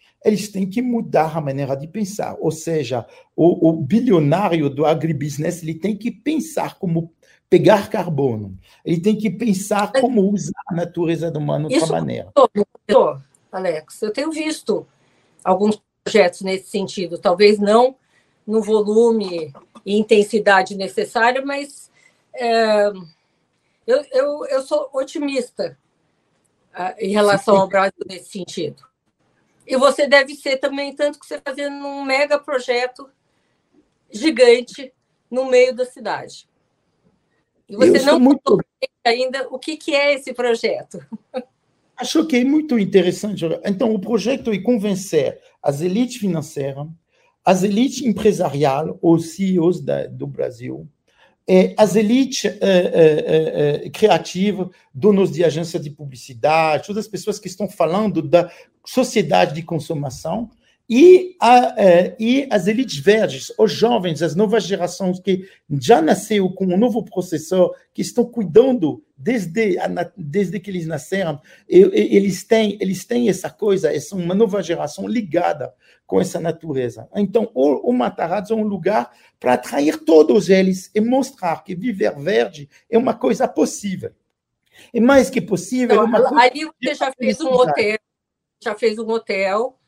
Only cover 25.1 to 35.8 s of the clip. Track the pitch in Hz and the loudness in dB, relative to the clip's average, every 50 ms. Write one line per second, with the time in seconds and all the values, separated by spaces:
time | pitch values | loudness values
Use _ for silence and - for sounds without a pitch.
25.1 | - 330 285 277 269 254 226 - - - 185 156 135 _ _ _ _ _ _ _ | -6 -6 -6 -4 -4 -4 -6 -6 -8 -8 -8 -8 -8 _ _ _ _ _ _ _
26.1 | _ _ _ _ _ _ _ _ _ _ _ _ - - 180 185 - - 196 190 | _ _ _ _ _ _ _ _ _ _ _ _ -12 -8 -8 -8 -6 -6 -6 -2
27.1 | 202 214 208 202 202 196 - 226 202 196 190 185 196 190 196 196 _ - - - | 0 2 4 4 2 2 2 4 4 4 4 2 0 0 0 0 _ -8 -14 -14
28.1 | 185 175 - - - 196 175 - - 190 160 143 139 _ _ _ _ _ _ _ | -14 -18 -18 -14 -12 -12 -12 -10 -8 -8 -8 -8 -10 _ _ _ _ _ _ _
29.1 | _ _ _ _ _ _ _ _ _ _ _ - 262 254 277 277 277 - 294 254 | _ _ _ _ _ _ _ _ _ _ _ -4 0 2 2 2 4 2 2 4
30.1 | 277 277 269 277 294 - - 285 262 269 302 269 277 277 285 277 277 285 294 294 | 4 4 4 2 -6 -10 -6 -4 -4 -2 -4 -4 -4 -4 -8 -8 -4 -4 -4 -4
31.1 | 294 - - - 302 294 - 285 262 285 285 285 285 285 285 285 277 277 277 269 | -4 -6 -14 -14 -14 -12 -10 -10 -8 -6 -8 -8 -8 -10 -12 -10 -10 -8 -4 -2
32.1 | 262 277 294 285 294 285 - 302 277 254 247 - 240 240 254 247 - - - - | 0 0 0 0 0 -2 -2 -4 -6 -6 -2 -2 -2 -2 -2 -4 -8 -14 -20 -20
33.1 | _ _ _ _ _ _ _ _ _ _ _ _ _ _ _ _ _ _ _ _ | _ _ _ _ _ _ _ _ _ _ _ _ _ _ _ _ _ _ _ _
34.1 | - 208 269 320 247 233 247 240 233 254 247 - - - 262 269 _ _ _ _ | -10 -2 -2 0 4 6 8 8 8 6 2 -8 -14 -16 -16 -18 _ _ _ _
35.1 | _ _ _ - 240 254 262 262 247 247 254 254 233 240 | _ _ _ -8 -4 -4 -2 2 4 4 4 4 2 -4